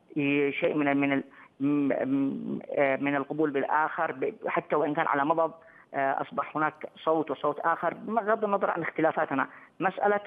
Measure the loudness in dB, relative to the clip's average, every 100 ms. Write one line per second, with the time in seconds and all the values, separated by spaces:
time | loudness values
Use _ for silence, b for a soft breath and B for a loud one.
0 | _ -2 2 2 2 2 0 2 2 2
1 | 2 0 -2 B B _ 0 2 2 0
2 | 0 0 0 -2 -4 -6 -4 0 2 2
3 | 0 -2 -2 0 0 0 0 0 0 -2
4 | -4 -2 -6 -4 -4 -4 0 0 2 0
5 | 0 0 2 2 0 -2 B B B -2
6 | 0 0 -4 -6 -4 -2 -2 -2 -14 -4
7 | 0 2 0 -2 -2 0 0 0 -2 -4
8 | -4 -2 0 0 2 0 0 -2 -4 0
9 | 0 2 -2 0 -2 B B _ -2 2
10 | 2 2